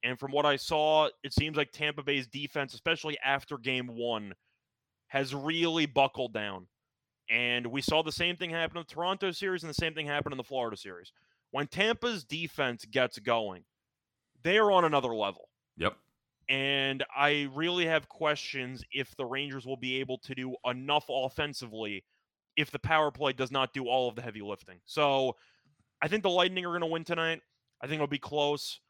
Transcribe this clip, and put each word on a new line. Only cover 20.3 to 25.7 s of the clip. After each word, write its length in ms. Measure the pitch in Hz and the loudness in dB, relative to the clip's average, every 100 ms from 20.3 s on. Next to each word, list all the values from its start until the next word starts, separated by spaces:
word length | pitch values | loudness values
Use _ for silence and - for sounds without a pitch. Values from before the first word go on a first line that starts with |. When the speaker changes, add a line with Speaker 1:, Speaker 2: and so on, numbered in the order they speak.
Speaker 1:
do 220 | 131 127 123 123 | -8 -6 -4 -4
enough 400 | 123 135 147 - | -4 0 0 2
offensively 960 | 135 127 - 147 127 120 110 107 98 _ _ _ _ _ - | -2 -2 -2 -4 -4 -10 -8 -6 -6 _ _ _ _ _ -2
if 140 | 147 | -2
the 80 | - | -2
power 320 | - 160 151 | 2 4 2
play 220 | 139 143 | 2 -2
does 180 | 127 131 | 0 -2
not 220 | 135 131 | 0 -2
do 140 | 139 123 | -2 0
all 220 | 127 123 | 2 0
of 60 | 110 | -2
the 60 | |
heavy 200 | 123 107 | -10 -10
lifting. 380 | 101 101 - 90 - | -10 -10 -12 -20 -8
So 500 | - 147 135 131 - _ _ _ | 2 4 6 2 -2 _ _ _